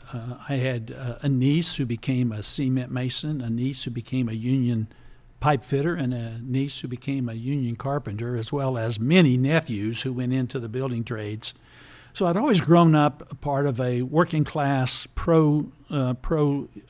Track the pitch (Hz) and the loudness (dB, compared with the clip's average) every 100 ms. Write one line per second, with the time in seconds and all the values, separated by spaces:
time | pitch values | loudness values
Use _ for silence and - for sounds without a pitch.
0 | - 120 117 123 - 139 131 123 113 127 | -12 -10 -10 -10 -4 -2 -2 -2 -6 -8
1 | 123 117 143 131 131 156 165 - 127 117 | -8 -4 0 2 4 2 2 -2 -2 -4
2 | - 127 123 107 101 - 135 131 123 127 | -2 0 0 -2 -4 -2 0 0 -2 -4
3 | 127 - 151 151 117 113 127 139 - 120 | -2 -2 -4 -4 -4 -2 -2 -4 -6 -8
4 | - 127 120 110 120 135 120 117 107 - | -4 -2 -2 -2 0 2 2 0 -4 -8
5 | - - - - 147 147 - 139 151 175 | -20 -20 -20 -2 2 2 0 -2 0 -2
6 | 127 123 117 113 127 127 139 - 131 123 | -2 -4 -6 -8 -4 -2 -2 -4 -8 -8
7 | - 139 123 113 123 147 123 113 139 143 | -4 -4 -4 -4 -4 -2 -2 -4 -4 -4
8 | - 104 120 120 110 143 135 127 113 110 | -4 -6 -4 -4 -4 -2 -2 -2 -2 -2
9 | 120 185 156 123 135 160 156 107 107 117 | 4 6 6 6 2 2 0 -2 -2 -4
10 | 135 123 127 131 123 135 113 123 135 117 | -4 -4 -2 -2 -2 -4 -6 -6 -4 -4
11 | 117 113 104 110 - - _ - - - | -4 -6 -6 -8 -10 -14 _ -20 -20 -20
12 | - - 180 180 285 196 127 170 170 151 | -12 -2 0 2 4 4 6 8 8 6
13 | 147 - - - 151 139 143 120 127 123 | 4 0 -10 -10 -4 0 0 0 0 -2
14 | 127 156 170 160 143 156 139 139 127 - | 0 2 2 2 0 0 0 2 0 -4
15 | - - - 160 151 147 143 - - 147 | -8 -4 2 4 6 2 -2 -10 -6 -2
16 | 127 123 - 160 147 139 - - | -2 -2 -2 0 2 0 -4 -14